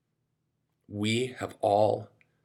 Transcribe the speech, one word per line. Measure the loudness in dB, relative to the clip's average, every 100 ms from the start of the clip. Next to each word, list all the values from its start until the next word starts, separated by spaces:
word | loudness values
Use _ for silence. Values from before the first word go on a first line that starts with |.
| _ _ _ _ _ _ _ _ -12
We | -4 -2 0 -2 -6
have | -10 -2
all | 2 4 4 0 -6 _ _ _